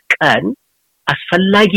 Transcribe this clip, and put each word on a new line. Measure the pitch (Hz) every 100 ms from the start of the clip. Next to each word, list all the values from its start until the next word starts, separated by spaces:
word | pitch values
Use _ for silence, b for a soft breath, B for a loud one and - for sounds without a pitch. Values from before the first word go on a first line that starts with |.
| -
ቀን | - 151 117 185 269 _ _ _ _ -
አስፈላጊ | 139 - 175 190 208 208